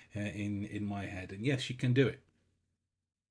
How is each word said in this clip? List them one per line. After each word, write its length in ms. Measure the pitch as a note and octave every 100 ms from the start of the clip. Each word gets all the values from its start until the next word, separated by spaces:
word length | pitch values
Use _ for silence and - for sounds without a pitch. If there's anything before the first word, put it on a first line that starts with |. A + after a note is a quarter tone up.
| - G#2
uh, 40 |
in, 440 | G#2 G2+ G#2 G2+
in 200 | G2+ G#2
my 220 | G#2 G2+ F#2+
head. 260 | F#2+ F#2
And 120 | G2
yes, 240 | A#2+ C3 -
you 80 | B2+
can 160 | B2+
do 140 | B2 B2
it. 140 | - _ _ _ _ _ _ _ _ _ _ _